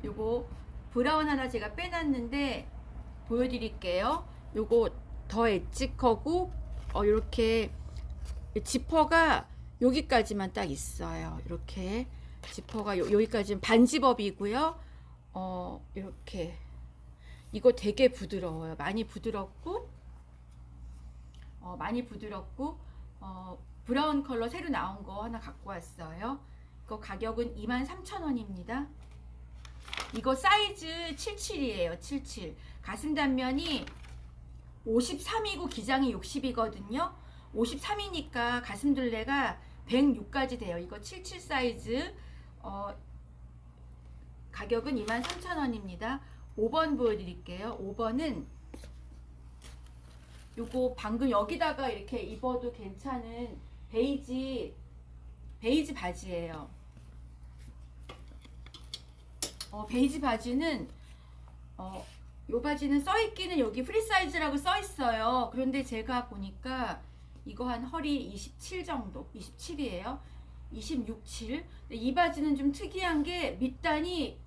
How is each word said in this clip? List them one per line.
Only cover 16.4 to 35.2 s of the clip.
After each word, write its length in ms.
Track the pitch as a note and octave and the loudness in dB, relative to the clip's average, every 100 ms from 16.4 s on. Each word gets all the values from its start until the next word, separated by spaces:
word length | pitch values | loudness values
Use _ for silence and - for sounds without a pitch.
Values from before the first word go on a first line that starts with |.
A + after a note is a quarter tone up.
| E3 - - - - - - - - - - | -4 -6 -12 -14 -14 -16 -20 -18 -16 -16 -8
이거 200 | G#3+ A#3+ | 8 8
되게 360 | A#3+ G3+ G#3 C4 | 8 2 8 8
부드러워요. 680 | B3+ F#3 G3 F3+ D#3+ D#3+ D#3+ | 8 -4 -2 -2 -4 -4 -2
많이 300 | D3 G#3 A3 | -2 0 -2
부드럽고, 880 | A3 A3+ G#3+ F#3+ - - G#4 B4 - - - - - - - - - - - - - - - - - | -4 -4 -4 -6 -8 -4 -4 -6 -14 -18 -18 -20 -20 -20 -18 -18 -16 -14 -14 -14 -16 -18 -16 -16 -14
어, 160 | F3+ F3+ | -12 -6
많이 280 | F3 A#3+ A#3+ | -2 -2 -2
부드럽고, 720 | G#3+ G#3 G#3 - - C#4+ D#4+ - - - - | -6 -8 -8 -10 -6 -6 -6 -14 -14 -16 -14
어, 380 | F#3+ F#3 F#3 F3+ - - - | -12 -12 -12 -14 -14 -16 0
브라운 380 | B3+ D4+ C#4+ | 4 6 4
컬러 240 | C#4 B3 A3+ | 2 0 0
새로 220 | E4+ E4+ | -2 -2
나온 340 | A3+ F#3 G3 | 0 0 -4
거 200 | G3 G3 | -8 -6
하나 160 | A3+ A3+ | -4 -6
갖고 320 | - - - | -8 -12 -10
왔어요. 680 | F#3 E3+ - D#3+ E3 A3 C#4 - - - - - | -10 -10 -12 -12 -6 -4 -4 -8 -18 -18 -18 -10
이거 140 | G#3+ | -10
가격은 580 | - G3 A3 A3 A#3+ G#3+ | -8 -4 -2 0 -2 -2
이만 260 | G#3+ B3 | -2 0
삼천 380 | C#4 F#4 F4+ G4+ | 0 -4 -8 -4
원입니다. 640 | D#4+ B3 G#3 F#3 F3+ B3 C#4+ - - - - - - - - - - - - | 0 0 -2 -8 -4 -4 -4 -8 -16 -16 -16 -16 -16 -16 -14 -14 -10 -8 -4
이거 220 | A3+ B3+ C4 | -2 2 4
사이즈 800 | F#4+ G#4 G#4 G4+ D#4+ E4 E4+ C#4+ | 6 6 4 -2 -6 -4 -4 -6
칠칠이에요. 840 | - G#4 - G4 C4+ G3 E3+ F3 | -6 -4 -4 -2 -2 0 0 -2
칠칠. 560 | - C#4+ - - F3 D#3+ - - | -6 -6 -6 -8 -10 -10 -14 -14
가슴 340 | - G#3+ D4 D4+ | -10 -6 -2 2
단면이 680 | C#4+ B3+ B3+ C4 E4+ C4+ - - - - - - - - - - - | 4 4 2 0 0 -2 -4 -12 -14 -14 -14 -16 -16 -16 -16 -10 2
오십삼이고 840 | A3+ B3 D4 | 4 4 -2